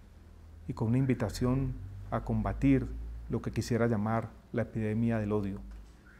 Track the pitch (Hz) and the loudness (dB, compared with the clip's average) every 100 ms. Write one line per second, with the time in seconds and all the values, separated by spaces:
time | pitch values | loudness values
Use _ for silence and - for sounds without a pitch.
0 | - - - - - - - 131 113 127 | -20 -20 -20 -20 -20 -14 -10 -2 2 4
1 | 135 120 101 - 123 127 135 - - - | 4 2 0 0 2 2 0 -4 -10 -12
2 | - 117 - 113 101 - 139 135 120 - | -4 -4 0 0 0 2 6 6 4 -6
3 | - - - 117 - 117 - 117 117 107 | -8 -10 -4 -4 -2 -2 0 4 4 4
4 | 107 113 110 - - 120 110 117 107 107 | 2 0 -2 -10 -6 -2 -2 -2 0 2
5 | 117 113 104 107 101 101 - - - - | 2 2 2 0 0 -4 -10 -14 -16 -20
6 | - - | -20 -20